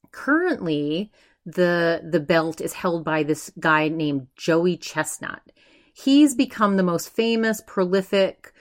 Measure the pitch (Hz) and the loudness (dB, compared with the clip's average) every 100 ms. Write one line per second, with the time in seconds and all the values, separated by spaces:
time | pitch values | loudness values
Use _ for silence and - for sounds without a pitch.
0 | _ - - 311 359 269 175 147 147 160 | _ -8 0 0 0 -2 -4 -4 -2 -4
1 | 214 _ _ _ 175 180 175 175 170 165 | -8 _ _ _ -8 0 0 2 0 0
2 | 165 156 147 165 165 156 165 - 185 165 | -2 -2 0 0 0 -4 -8 -6 -4 -4
3 | 160 156 147 151 - - 160 156 156 160 | -2 -2 -2 -4 -6 -4 0 2 2 -2
4 | 151 139 127 - - 165 180 170 - 156 | -2 -4 -6 -6 0 2 2 -2 -4 -6
5 | 156 - - - - _ _ _ _ - | -6 -8 -12 -12 -18 _ _ _ _ -6
6 | - 277 294 240 254 - 208 196 180 170 | 4 6 6 4 -2 0 0 2 2 0
7 | - - 226 226 220 214 - - 180 190 | -2 -2 0 0 0 -2 -6 -2 0 0
8 | 185 196 190 - - _ | 0 0 0 -2 -18 _